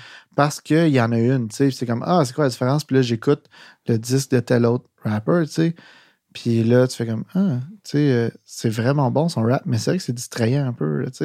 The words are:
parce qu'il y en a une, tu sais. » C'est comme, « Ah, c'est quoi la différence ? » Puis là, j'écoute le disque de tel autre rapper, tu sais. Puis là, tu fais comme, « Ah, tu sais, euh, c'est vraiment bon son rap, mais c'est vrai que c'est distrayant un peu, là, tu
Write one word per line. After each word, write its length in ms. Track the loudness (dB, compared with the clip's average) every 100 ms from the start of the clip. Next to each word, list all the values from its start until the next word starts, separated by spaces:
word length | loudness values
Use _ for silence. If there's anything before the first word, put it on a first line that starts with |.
| -16 -20 _ 0
parce 260 | 0 0
qu'il 280 | 0 2 4
y 120 | 4
en 100 | 2
a 60 | 2
une, 300 | 2 0 -2
tu 80 | 0
sais. » 160 | 0
C'est 160 | 0 -4
comme, « 160 | -4 0
Ah, 160 | 2
c'est 100 | 2 0
quoi 80 | -2
la 40 |
différence ? » 320 | 0 -2 -2 0
Puis 100 | 0
là, 40 |
j'écoute 440 | 2 0 0 0 _ -20 -20 _ -2
le 100 | -2
disque 320 | 0 -2 0
de 80 | 0
tel 260 | 2 2 2
autre 180 | 0 -6 _
rapper, 380 | -4 -4 0 0 0
tu 60 |
sais. 220 | 0 -2 -2 -14 -20 _ _ _
Puis 300 | -8 -2 0
là, 240 | 4 4 4
tu 80 | 0
fais 120 | -6
comme, « 160 | -6 -6 -2
Ah, 220 | 0 -2 -6 -14
tu 80 | -6
sais, 200 | 0 2
euh, 180 | 2 0 -4 _
c'est 240 | -6 -4
vraiment 400 | -2 0 2 2
bon 180 | 0 -2
son 120 | 0
rap, 200 | 0 0 0
mais 120 | -2
c'est 120 | 0
vrai 60 | -2
que 60 |
c'est 100 | -4
distrayant 540 | -8 -8 -2 0 0 -2
un 60 |
peu, 280 | -4 -4 -4
là, 80 | -6
tu 60 | -6